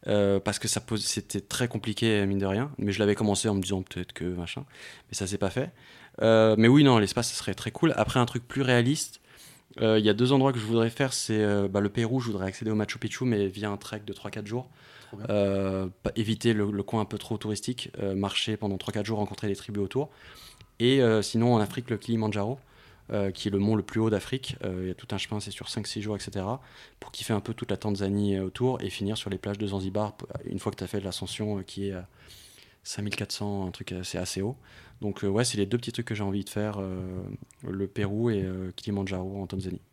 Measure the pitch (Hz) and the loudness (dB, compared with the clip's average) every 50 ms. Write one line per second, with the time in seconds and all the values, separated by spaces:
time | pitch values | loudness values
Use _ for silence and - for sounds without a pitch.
0 | - - 104 104 101 98 98 98 - 104 101 - - 104 - - - - 113 104 | 0 2 2 4 4 4 4 4 2 0 -2 -2 -2 -2 -2 -2 -2 -2 -4 -2
1 | 98 - - 113 95 - - 101 - _ - - 127 120 - 113 - 113 104 - | -2 -2 -4 -4 -6 -4 -6 -6 -6 _ -2 -2 -2 0 -2 -4 -4 -4 -2 0
2 | 117 113 110 104 101 98 98 98 98 95 98 104 131 147 143 - 104 101 98 98 | 2 4 4 4 4 2 2 2 2 2 2 0 0 -2 -4 -2 0 0 2 4
3 | 107 101 104 - 113 104 101 - - 110 101 98 92 - 101 92 92 - - 92 | 4 4 4 4 4 2 2 2 2 0 2 0 0 0 -2 -4 -4 -6 -8 -8
4 | 87 - - - 82 90 90 87 87 87 - 127 139 - - - - - - - | -8 -8 -8 -6 -4 -4 -4 -4 -6 -6 -8 -10 -12 -12 -16 -20 -18 -18 -18 -20
5 | _ _ 101 - 101 87 101 98 101 95 - 127 135 170 - - - - - - | _ _ -6 -6 -4 -4 -2 -2 -2 -2 -2 -2 -6 -6 -8 -16 -20 -20 -20 -20
6 | - - _ - 110 113 113 110 110 110 110 107 110 117 127 147 147 139 127 110 | -20 -20 _ 2 4 6 8 8 8 8 8 8 8 8 10 10 10 10 8 8
7 | 104 95 - 123 120 - - - - - 95 - - 113 - - - 160 - - | 6 4 2 -2 -2 -2 -4 -4 -4 -4 -6 -4 -6 -8 -2 2 2 2 4 4
8 | 110 - - 131 120 117 - 120 117 - - 131 139 127 127 120 117 123 147 160 | 2 2 4 2 2 2 0 -6 -8 -6 -4 -2 2 4 6 6 6 4 2 0
9 | - - - - _ _ - - - - - - _ _ - - 113 110 110 110 | -2 -8 -10 -20 _ _ -20 -20 -20 -20 -20 -20 _ _ -4 2 4 6 6 6
10 | 104 107 104 104 123 127 143 135 131 139 131 120 107 107 113 117 113 113 117 - | 6 6 4 6 4 4 6 6 6 4 2 0 -2 2 2 4 4 2 2 0
11 | 143 131 - - - - 110 107 107 104 101 101 98 98 95 101 101 101 98 120 | -2 0 0 -4 -2 0 2 2 4 4 4 2 2 2 2 2 2 2 2 0
12 | 117 110 123 131 120 117 104 98 95 95 95 - 117 110 110 107 104 - - - | 0 2 0 0 0 0 -2 -2 -2 -4 -4 -4 -4 0 0 0 0 0 -4 -6
13 | - 110 - - 131 127 117 104 101 98 95 104 104 104 101 101 - - - 107 | -6 -8 -4 -2 0 0 2 2 2 0 -2 -4 -4 -4 -6 -6 -8 -10 -12 -10
14 | 104 101 98 - - 104 95 107 107 104 110 123 131 - - _ - - - - | -10 -10 -12 -10 -10 -10 -8 -8 -8 -6 -6 -6 -6 -8 -18 _ -20 -20 -20 -20
15 | - - - 101 107 - 104 104 101 98 98 98 98 95 95 95 95 92 95 _ | -20 -18 -14 -12 -4 0 2 4 4 4 2 2 0 0 0 -2 -2 -4 -8 _
16 | _ 101 - 117 110 104 113 104 - 117 113 107 104 101 104 101 98 - - 113 | _ -4 -2 0 0 0 0 2 4 2 4 4 2 0 0 -2 -4 0 0 0
17 | 104 - - 104 - - 113 104 - 107 107 98 - - 123 - - - - - | 0 0 -4 -8 -6 -6 -6 -6 -4 -4 -4 -4 -4 -6 -6 -6 -8 -12 -8 -6
18 | 98 98 98 98 101 98 - - - - 107 104 - 101 98 95 - - 98 107 | -4 -2 0 0 -2 0 -2 -2 -2 -2 -2 -2 -2 -2 -2 -2 -4 -4 -4 -4
19 | 101 104 113 104 104 98 98 - - 107 98 - - - 107 104 101 92 - 131 | -2 -2 0 -2 -2 -2 -4 -6 -4 -4 -4 -4 -6 -8 -4 -4 -4 -2 -2 -2
20 | 143 - - - - - - - - - - - - _ _ _ 113 123 135 139 | -4 -4 -8 -20 -20 -20 -20 -20 -20 -20 -20 -20 -20 _ _ _ 4 4 6 6
21 | 127 113 110 107 101 - - 113 113 120 123 110 104 98 - - 120 - 117 101 | 6 6 6 4 2 2 2 4 4 6 6 6 4 2 -2 -8 -4 -4 -4 -4
22 | - - 117 110 110 107 98 104 101 110 135 131 - _ - - - - - - | -2 -2 0 0 0 0 0 0 -2 -2 -4 -8 -12 _ -20 -20 -20 -20 -20 -20
23 | _ - - 104 101 98 92 - - 107 98 98 101 104 110 107 95 - - 113 | _ -4 -2 0 0 0 -2 -2 -4 0 2 2 4 4 4 2 2 0 0 2
24 | 110 113 107 98 - - - 131 - - - - - 104 92 92 92 92 90 - | 2 4 2 0 0 -2 -6 -6 -6 -8 -10 -6 -6 -6 -4 -4 -4 -4 -6 -8
25 | - - 104 95 - - 110 104 - 104 98 - - - - 117 104 - - 110 | -8 -8 -6 -6 -6 -4 -6 -6 -6 -8 -12 -12 -10 -8 -6 -6 -6 -6 -6 -6
26 | 101 104 107 98 - - - 101 92 98 120 135 - - - - - - _ _ | -4 -4 -4 -4 -6 -6 -6 -4 -4 -4 -4 -6 -8 -16 -20 -20 -20 -20 _ _
27 | - - - - - - 113 101 - - 117 - - - 101 95 - 110 101 98 | -18 -14 -12 -12 -2 0 0 0 0 -4 -8 -8 -4 -4 -4 -4 -2 -2 -2 0
28 | 101 98 101 101 104 101 98 95 95 92 - - 123 131 131 - - 98 - - | 0 0 0 2 2 2 0 0 -2 -4 -2 0 0 0 0 0 -4 -6 -4 -4
29 | 101 98 110 110 - 101 95 92 - 101 101 101 107 101 98 98 95 95 95 104 | -4 -2 -2 -4 -4 -6 -8 -6 -4 -6 -4 -4 -4 -2 -2 -2 -4 -2 -2 -2
30 | 107 104 - _ - - - - - - - 101 - 110 101 - 95 87 - 104 | -2 -2 -6 _ -16 -10 -10 -10 -8 -6 -8 -4 -4 -4 -4 -4 -8 -4 -4 -4
31 | 98 95 87 - 98 90 - - 107 107 107 98 95 - - - 101 98 95 90 | -4 -4 -6 -6 -6 -8 -6 -4 -4 -4 -4 -4 -6 -8 -8 -6 -6 -6 -6 -8
32 | 90 - _ _ - - - - - - - - - _ _ _ _ - - - | -12 -14 _ _ -20 -20 -20 -20 -20 -20 -20 -20 -20 _ _ _ _ -12 -8 -6
33 | 101 104 - - 107 - - - 104 101 101 98 95 90 90 - - - 92 90 | -4 -4 -4 -4 -6 -6 -6 -6 -4 -4 -2 -2 -4 -4 -6 -8 -10 -8 -8 -8
34 | 90 - - 90 90 - - 95 95 110 139 - - - - - - - - - | -8 -6 -4 -4 -4 -4 -4 -4 -4 -4 -4 -8 -16 -20 -20 -20 -20 -20 -16 -8
35 | - 104 98 - - 98 98 107 123 120 - 104 98 95 117 120 120 - - - | -6 -6 -4 -2 -2 0 2 2 0 0 2 0 0 0 0 -2 -2 -4 -6 -6
36 | 117 - 113 104 104 98 95 101 95 - - 104 107 107 104 101 98 95 92 92 | -6 -4 -4 -2 -2 -2 -2 -2 -4 -4 -4 -4 -2 -2 -4 -4 -6 -6 -6 -6
37 | 92 92 92 92 92 98 101 - - _ _ _ - - 95 95 98 95 - - | -6 -6 -8 -8 -8 -8 -10 -12 -14 _ _ _ -10 -8 -4 -4 -4 -4 -2 -4
38 | 101 98 101 107 117 120 110 98 95 92 92 92 92 92 90 - - - 104 101 | -2 -2 0 0 0 2 2 2 0 -2 -4 -4 -6 -8 -8 -8 -6 -4 -2 -2
39 | 98 92 95 92 90 95 98 101 95 90 - 95 92 92 90 - - _ | -2 -2 -4 -4 -4 -6 -6 -8 -8 -6 -6 -6 -6 -6 -8 -8 -12 _